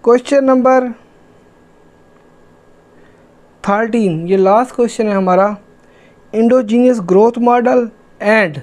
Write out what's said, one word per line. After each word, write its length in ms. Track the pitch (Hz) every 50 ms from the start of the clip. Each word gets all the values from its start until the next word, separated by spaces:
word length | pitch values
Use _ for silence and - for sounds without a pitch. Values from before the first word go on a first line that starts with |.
| -
Question 420 | 233 240 247 247 - 277 277 269
number 480 | 262 262 262 240 254 262 262 254 247 226 - _ _ _ _ _ _ _ _ _ _ _ _ _ _ _ _ _ _ _ _ _ _ _ _ _ _ _ _ _ _ _ _ _ _ - _ _ _ _ - - _ _ _ _ _ _ _ _ _ _ _ -
thirteen, 540 | 202 202 214 226 226 220 233 214 190 160 160 170 175
ये 60 | 196
लास्ट 380 | 190 190 190 202 226 254 254 -
क्वेश्चन 320 | - 240 226 - - 220 214
है 60 | 202
हमारा, 400 | 196 190 185 180 185 196 208 208 196 - _ _ _ _ _ _ _ _ _ _ _ _ -
endogenous 720 | - 220 226 233 254 254 247 208 226 240 247 254 247 226 180 170
growth 260 | 185 196 220 233 233 240 240 240
model 360 | 240 240 233 247 254 254 240 226 - _ _ _ - _
and 400 | 202 208 220 220 202 165 147 135